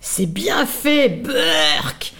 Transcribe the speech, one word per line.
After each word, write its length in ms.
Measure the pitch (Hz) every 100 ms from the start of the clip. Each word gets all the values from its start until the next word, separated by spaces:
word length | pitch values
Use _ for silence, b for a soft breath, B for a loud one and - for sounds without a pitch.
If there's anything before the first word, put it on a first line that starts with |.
C'est 240 | - - 185
bien 400 | 180 349 - 285
fait, 440 | - 285 294 269
Burk! 1040 | 170 240 269 165 160 151 147 - - -